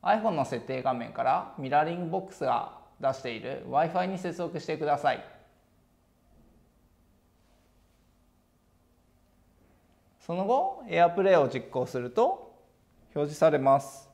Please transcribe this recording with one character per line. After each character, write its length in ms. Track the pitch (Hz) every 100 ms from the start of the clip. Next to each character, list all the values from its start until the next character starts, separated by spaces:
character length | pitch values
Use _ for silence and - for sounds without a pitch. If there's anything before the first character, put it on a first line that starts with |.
iPhone 280 | 175 220 220
の 140 | 165
設 220 | 131 120 -
定 160 | 131
画 100 | 127
面 180 | 123 113
か 100 | 110
ら 320 | 123 156 - -
ミ 120 | 135
ラ 140 | 147
ー 40 | 156
リ 60 |
ン 120 | 170 170
グ 40 |
ボ 100 | 180
ッ 60 | 185
ク 60 |
ス 100 | -
が 280 | 139 120 - - - _
出 140 | -
し 80 | -
て 80 | 127
い 100 | 113
る 240 | 123 139 -
Wi-Fi 380 | 135 165 175 185
に 120 | 190
接 140 | 180
続 260 | 170 170 165
し 80 | -
て 100 | 151
く 80 |
だ 140 | 151 143
さ 140 | 147
い。 120 | 120 - - _ _ _ _ _ _ _ _ _ _ - _ _ _ _ _ _ _ _ _ _ _ _ _ _ _ _ _ _ _ _ _ _ _ _ _ _ _ _ _ _ _ _ _ _ _ _ _
そ 140 | -
の 100 | 175
後、 380 | 196 254 381 - 240
AirPlay 520 | 170 170 175 196 180
を 80 | 139
実 220 | 131 -
行 160 | 131 127
す 100 | 131
る 120 | 123
と 420 | 120 247 381 - - _ _ _ _ _
表 140 | - 147
示 60 |
さ 140 | 151 160
れ 100 | 147
ま 220 | 135 139
す。 300 | 139 - -